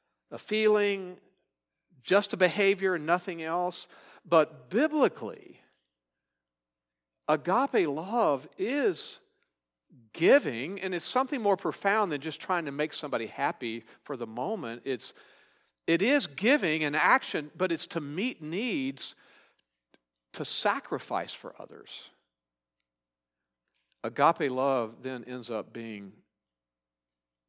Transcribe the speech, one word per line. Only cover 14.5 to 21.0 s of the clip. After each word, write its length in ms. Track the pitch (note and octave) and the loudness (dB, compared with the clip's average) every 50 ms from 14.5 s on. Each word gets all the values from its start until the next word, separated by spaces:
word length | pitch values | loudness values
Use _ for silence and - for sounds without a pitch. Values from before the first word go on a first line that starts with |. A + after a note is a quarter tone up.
| A3 G3 C#3+ A2+ A#2 B2 - | -4 -4 -6 -8 -8 -8 -4
It's, 300 | C#3 C3 A2 - - - - - - _ _ _ _ _ _ _ _ _ _ _ | -4 -4 -4 -4 -8 -12 -14 -20 -20 _ _ _ _ _ _ _ _ _ _ _
it 160 | - E3 D#3+ | 2 2 4
is 260 | F#3+ A#3+ C#4+ C#4+ G3 D#3 | 4 4 4 4 2 -2
giving 560 | C#3 - G3 A#3 C#4+ C#4+ A3 E3 D#3 D#3+ D#3 | -4 0 2 4 4 4 4 0 0 0 0
and 120 | D3 D3 | 0 0
action, 560 | D3+ D3+ F#3 A#3 C#4+ - - - E3 C#3+ D3+ - | 2 4 6 4 4 2 0 -4 -4 -4 -6 -4
but 160 | - F#3 F3+ | -2 -2 0
it's 160 | E3 D#3 - - | 0 -2 -4 -4
to 140 | - E3+ | -4 -4
meet 400 | D3+ C#3+ D3 E3+ A3 B3+ G#3+ E3+ | -4 -4 -4 -4 -4 -4 -6 -8
needs, 720 | D#3 D3+ D#3+ F#3+ B3 B3 G3 C#3+ C3 C3+ C3+ C3+ - - - - _ _ - - _ _ _ _ _ _ _ _ _ _ _ _ _ _ _ _ _ _ - | -8 -6 -4 -4 -2 -2 -2 -2 -2 -4 -4 -6 -8 -10 -12 -14 _ _ -20 -20 _ _ _ _ _ _ _ _ _ _ _ _ _ _ _ _ _ _ -10
to 100 | - B3+ | -8 -6
sacrifice 880 | - - - - D#4 D4+ C4+ - - - B2+ | -4 -2 0 2 0 0 0 -2 -6 -6 -6